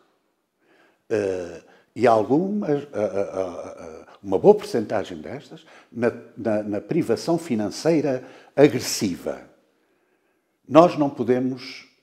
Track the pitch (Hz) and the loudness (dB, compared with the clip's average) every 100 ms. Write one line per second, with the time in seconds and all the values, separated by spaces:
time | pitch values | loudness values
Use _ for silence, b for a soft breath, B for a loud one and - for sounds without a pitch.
0 | _ _ _ _ _ _ b b b b | _ _ _ _ _ _ b b b b
1 | - 107 98 92 85 82 - b b 110 | -6 -2 -2 -4 -8 -14 -20 b b 0
2 | 117 113 101 147 196 208 185 143 - 104 | 4 4 4 2 0 -2 -2 -2 -4 -4
3 | 107 98 98 95 92 87 - - 85 80 | -2 -2 -4 -4 -6 -6 -12 -14 -16 -18
4 | - B 101 95 185 208 - 120 107 110 | -20 B -2 4 6 4 2 -4 -2 -4
5 | 92 80 76 131 - 160 - B B 113 | -4 -10 -12 -14 -16 -20 -20 B B -2
6 | 117 - - - 113 107 104 101 - 156 | -2 -2 -14 -8 -4 -2 -4 -6 -4 -2
7 | 117 110 - 165 - 110 104 - 156 160 | 0 -2 0 -2 -2 -4 -4 -2 0 2
8 | 139 131 B B B - 143 117 - - | 0 -4 B B B 4 4 4 -4 -4
9 | 104 82 76 65 - _ _ _ _ _ | -4 -4 -8 -10 -14 _ _ _ _ _
10 | _ _ _ _ _ _ - 143 175 151 | _ _ _ _ _ _ 4 6 8 6
11 | 139 - 117 127 127 131 - - - _ | -2 0 0 2 0 -6 -12 -20 -20 _